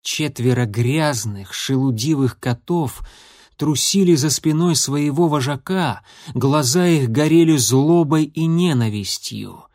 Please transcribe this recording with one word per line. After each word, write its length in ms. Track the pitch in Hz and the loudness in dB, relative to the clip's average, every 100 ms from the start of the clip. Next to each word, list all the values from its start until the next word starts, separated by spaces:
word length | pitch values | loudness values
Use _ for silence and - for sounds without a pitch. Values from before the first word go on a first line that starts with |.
Четверо 640 | - - 151 - 120 123 | -8 -6 -6 -2 0 0
грязных, 880 | 117 104 120 151 151 127 110 101 95 | -2 -2 -2 0 0 -2 -6 -10 -12
шелудивых 840 | - - 131 135 113 135 147 127 - | -10 -4 -2 0 -2 -2 0 0 -2
котов 640 | 131 120 - 175 139 - - - - - _ - | -6 -6 -4 -4 -4 -8 -16 -18 -20 -20 _ -6
трусили 560 | 143 143 - 196 180 | -4 -2 0 2 4
за 140 | 160 151 | 2 2
спиной 460 | 127 160 156 175 | -2 -2 0 0
своего 520 | 156 - 143 147 143 170 | 0 -2 -2 -2 0 0
вожака, 760 | 147 131 139 - 190 156 101 _ - - | 0 -2 -6 -4 -2 -2 -4 _ -20 -10
глаза 540 | 127 135 151 127 170 175 | -2 0 2 2 2 4
их 220 | 160 127 | 2 2
горели 480 | 113 156 165 160 151 | 0 4 4 6 4
злобой 680 | 110 131 147 170 151 156 | 2 2 4 4 4 2
и 220 | 151 - | 0 -2
ненавистью. 1200 | 165 165 180 131 110 104 95 - - 107 101 - - | 0 2 2 2 0 -2 -6 -8 -10 -12 -14 -16 -20